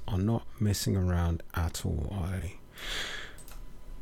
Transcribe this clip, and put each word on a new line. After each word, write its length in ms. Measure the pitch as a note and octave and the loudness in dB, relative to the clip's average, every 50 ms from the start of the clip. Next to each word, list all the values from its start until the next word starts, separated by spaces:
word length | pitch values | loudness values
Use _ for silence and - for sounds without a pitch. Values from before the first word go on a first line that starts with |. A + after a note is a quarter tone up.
| - | -2
are 100 | - - | 0 2
not 280 | F#2 F#2+ G#2+ A#2 - - - - - | 4 4 4 4 2 0 -4 -2 2
messing 360 | G#2+ G#2 G2+ - - B2+ G#2 | 4 4 4 4 2 4 4
around 460 | G2 F#2 F2+ F2+ E2+ F2 E2+ E2 E2 - - - | 4 4 4 4 4 4 4 2 0 -2 -4 0
at 320 | - E2 E2+ - - - | 0 0 0 0 -2 -2
all, 220 | F#2+ D#2+ D2 C#2+ - | 0 0 0 0 -2
are 280 | G2 G2+ D#2+ F2+ F#2 F#2+ | -2 -2 -2 -2 -2 -2
they? 200 | E2+ F2+ - - - - - - - - - - - - - - - - - - - - - - - - - - - - - - | -4 -4 -6 -8 -14 -16 -14 -10 -8 -6 -4 -4 -4 -4 -6 -8 -8 -10 -10 -12 -12 -10 -10 -10 -10 -10 -10 -10 -10 -10 -8 -6